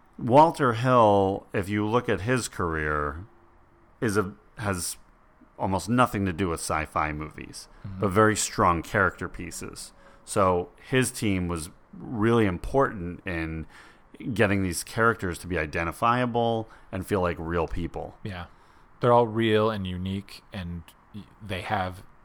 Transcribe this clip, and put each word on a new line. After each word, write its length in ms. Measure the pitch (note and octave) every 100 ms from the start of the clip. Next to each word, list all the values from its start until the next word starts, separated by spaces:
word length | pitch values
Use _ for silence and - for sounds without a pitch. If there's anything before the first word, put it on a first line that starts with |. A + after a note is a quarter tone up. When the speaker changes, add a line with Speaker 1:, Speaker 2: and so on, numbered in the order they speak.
| _ -
Speaker 1:
Walter 540 | B2+ C3 E3 - C3
Hill, 720 | A2+ B2+ B2+ G#2+ G2+ F#2+ G2 -
if 160 | A#2+ F#2
you 180 | G#2 G#2+
look 220 | A#2+ A2+
at 140 | F#2+
his 260 | G2+ B2+ G#2
career, 760 | - F2 D#2+ D2+ D2+ D2 D2+ G2+ _ _ _ _ _ _ -
is 160 | A#2 G2+
a, 160 | G2 G#2 _ -
has 380 | G#2 F2+ D#2+ - - _ _ _ - -
almost 300 | A2+ F#2+ F#2
nothing 360 | B2 B2 G#2+ F#2+
to 60 |
do 160 | D#2 F#2
with 120 | D#2+
sci-fi 520 | - D#2+ D2+ F2 D2+
movies, 560 | D2+ D2+ - - - - - G2+
Speaker 2:
Mm-hmm. 140 | F#2+
Speaker 1:
but 80 | G2+
very 280 | F#2+ G#2+ G#2
strong 460 | - - F#2+ E2+
character 460 | - G#2+ F#2 - F2
pieces. 640 | - E2+ - - - - - - -
So 440 | - G#2+ F#2+ F2+ F2+ - -
his 200 | C3 B2+
team 340 | - A2+ F#2 F2
was 220 | E2+ E2 - _ -
really 500 | - A#2+ A2 A#2 G#2
important 760 | F2 - C3+ C3+ G#2 F2 F2
in 420 | F#2+ E2 D#2+ D#2+ D#2 - - - _ - -
getting 280 | A2 G#2 G2
these 200 | F#2+ E2+
characters 540 | - - A2+ A2 F#2+ E2
to 80 | F2
be 100 | F2
identifiable 1120 | D#2 E2+ E2+ - A#2 B2 B2 A#2+ A#2 A2+ A2 - -
and 140 | F#2+ F2
feel 140 | G2
like 160 | F2 E2
real 280 | E2 E2+ D#2
people. 480 | - E2 D#2 D2+ -
Speaker 2:
Yeah. 220 | - F2+ E2+ - - - - -
They're 120 | B2
all 140 | A#2+ A#2
real 420 | G#2+ A2+ G#2+ A2
and 160 | G#2 F#2
unique, 560 | F2+ F#2 G2 - - -
and 300 | G2+ F2 F2 - - _
y-, 80 | G#2 - -
they 160 | G#2 F#2
have 400 | - G2+ F#2 F#2 - -